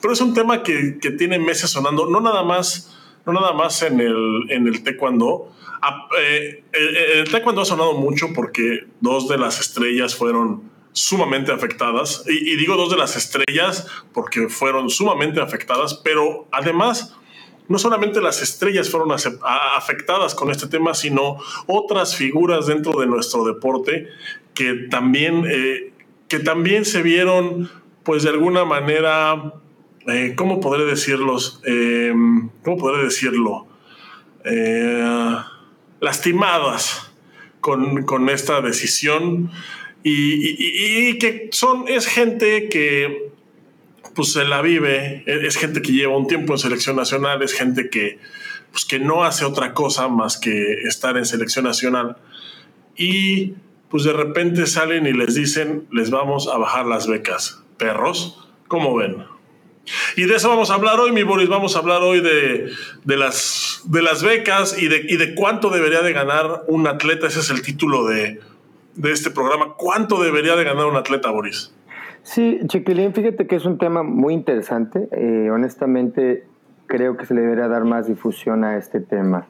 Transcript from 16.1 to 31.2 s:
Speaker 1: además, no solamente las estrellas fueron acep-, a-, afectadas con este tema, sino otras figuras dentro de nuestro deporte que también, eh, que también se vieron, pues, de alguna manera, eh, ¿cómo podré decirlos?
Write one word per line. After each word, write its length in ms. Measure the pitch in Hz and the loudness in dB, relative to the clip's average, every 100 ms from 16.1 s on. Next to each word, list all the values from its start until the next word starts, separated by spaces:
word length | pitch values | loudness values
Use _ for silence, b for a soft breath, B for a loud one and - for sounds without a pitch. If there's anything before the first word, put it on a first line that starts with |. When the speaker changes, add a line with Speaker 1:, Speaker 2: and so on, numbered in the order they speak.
| 151 151 151 - | 2 2 -2 -4
Speaker 1:
además, 640 | 131 151 165 226 233 - B B B B B _ | -2 0 2 2 0 -6 B B B B B _
no 100 | 196 | 0
solamente 440 | 233 220 208 202 | 2 2 0 0
las 200 | 180 135 | 0 0
estrellas 480 | 127 - 190 190 151 | -4 -2 0 0 0
fueron 200 | 165 160 | 0 0
acep-, 320 | 131 127 120 | 0 -2 -4
a-, 320 | - 131 139 135 | -2 0 2 0
afectadas 580 | - 143 - 185 170 | -2 -6 -2 0 0
con 180 | 131 135 | -2 -4
este 160 | 143 143 | -4 -4
tema, 260 | 160 165 | 0 0
sino 420 | 156 147 139 143 143 B B B | 0 -2 0 0 -4 B B B
otras 480 | 196 202 196 175 - | -2 0 0 0 -2
figuras 520 | 135 147 175 165 147 | -2 2 2 2 0
dentro 300 | 151 151 156 | -2 0 0
de 100 | 127 | 2
nuestro 360 | 120 117 123 | 0 -2 -2
deporte 640 | 113 110 131 131 - 160 160 B B B _ | -2 0 -2 -2 -2 -4 -6 B B B _
que 340 | - 131 123 123 | -4 -2 -2 -4
también, 540 | 131 127 131 156 170 170 | 0 2 2 2 0 0
eh, 420 | 139 131 131 127 - - _ _ | 0 0 -2 -8 -20 -20 _ _
que 100 | 156 | -2
también 460 | 151 160 170 208 208 | 0 0 2 2 2
se 160 | 202 | 0
vieron, 680 | 170 170 180 185 175 175 175 B B _ | 4 4 6 4 2 -2 -6 B B _
pues, 200 | - 151 | -2 2
de 60 | 151 | 2
alguna 340 | 151 165 180 | 2 2 2
manera, 880 | 170 147 143 156 160 156 156 156 147 - - _ _ _ - | 2 0 2 2 2 2 2 0 -4 -14 -20 _ _ _ -4
eh, 260 | 120 127 123 | -2 -2 0
¿cómo 240 | 185 190 | 0 0
podré 240 | 180 139 151 | 0 0 2
decirlos? 760 | 143 139 135 | 0 0 0